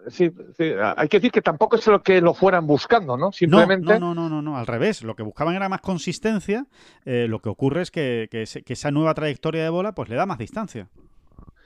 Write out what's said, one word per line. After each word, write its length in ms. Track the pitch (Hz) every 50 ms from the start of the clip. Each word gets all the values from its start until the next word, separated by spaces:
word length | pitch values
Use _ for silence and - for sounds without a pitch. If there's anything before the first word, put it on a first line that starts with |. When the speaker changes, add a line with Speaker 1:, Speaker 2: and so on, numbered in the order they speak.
| - -
Speaker 1:
sí, 220 | - - 180 165 175 - - - -
sí, 160 | - 165 160 117 95 104 101 -
hay 120 | - 151
que 100 | 147 -
decir 140 | 196 180 247
que 100 | - 233
tampoco 340 | - 180 165 147 220 220 233
es 120 | 214 -
lo 160 | 220 208 196 -
que 180 | - 185 185
lo 140 | 170 170 156
fueran 320 | - 180 190 185 175 160
buscando, 500 | 147 147 135 - - 233 233 185 139 123
¿no? 80 | 123 160
Speaker 2:
No, 60 | 196
Speaker 1:
Simplemente 680 | - - 175 139 170 208 175 175 190 185 170 165 208 202
Speaker 2:
no, 140 | 180 175 170
no, 0 |
no, 160 | 170 165 160
no, 120 | 156 151 147
no, 140 | 156 147 127
al 80 | 117
revés. 340 | - 120 117 147 214 208 -
Lo 140 | 113 110 110
que 80 | - 107
buscaban 320 | 107 - - 147 165 175
era 120 | 196 196
más 140 | 190 190 -
consistencia. 840 | - 196 185 165 - 185 160 - - 220 220 202 - - 196 240 285 _ _ _ - - _ _ -
Eh, 220 | 139 127 120 120
lo 120 | 113 110 104
que 100 | - 113
ocurre 320 | 98 - 135 135 139 170
es 80 | 180 -
que, 380 | - 170 147 127 120 117 110 -
que 140 | - 113 110
ese, 180 | - - 139
que 120 | - - 127
esa 180 | - - 147
nueva 240 | 143 147 160 160 156
trayectoria 480 | 156 151 151 131 - - 156 156 160 160
de 60 | 160
bola, 240 | 165 175 185 214 190
pues, 120 | - 120
le 80 | 90 117
da 100 | 135 180
más 100 | 196 175
distancia. 500 | 110 113 - - 214 220 - - 117 92 - _ _ - _ _ _ _ _ _ - - - - _ _